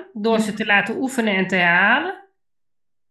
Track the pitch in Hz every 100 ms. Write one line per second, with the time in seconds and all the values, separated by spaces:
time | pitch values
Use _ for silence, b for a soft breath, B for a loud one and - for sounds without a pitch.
0 | - 220 220 220 214 208 208 202 190 -
1 | 262 240 220 190 185 190 175 175 202 262
2 | 349 381 - _ _ _ _ _ _ _
3 | _